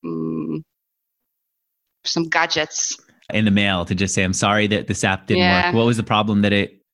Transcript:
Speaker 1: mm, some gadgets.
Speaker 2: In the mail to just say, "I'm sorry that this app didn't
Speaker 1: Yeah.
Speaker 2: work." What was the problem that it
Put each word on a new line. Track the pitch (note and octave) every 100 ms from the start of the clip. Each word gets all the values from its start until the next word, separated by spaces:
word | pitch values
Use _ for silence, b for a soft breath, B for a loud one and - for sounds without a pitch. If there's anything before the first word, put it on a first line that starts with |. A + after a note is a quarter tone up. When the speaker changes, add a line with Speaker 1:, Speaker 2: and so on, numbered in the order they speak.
Speaker 1:
mm, | E3+ E3 D#3+ D#3+ D#3 D#3 D#3+ _ _ _ _ _ _ _ _ _ _ _ _ _ -
some | - E3
gadgets. | E3 E3 D#3+ D#3 - - - _ _ _
Speaker 2:
In | G#2 G#2+
the |
mail | G2 G2+ F#2 E2+
to |
just | F#2 F#2+ -
say, |
"I'm | F#2
sorry | F#2+ G#2 G#2 G#2
that | G#2 -
this | G2
app | G#2+ F#2+ -
didn't | F#2
Speaker 1:
Yeah. | F3+ F3+ F3
Speaker 2:
work." | A2+
What | A#2
was | A#2
the |
problem | A2 G#2+ G#2+ G2+
that | G#2
it | G2+ G2+ - _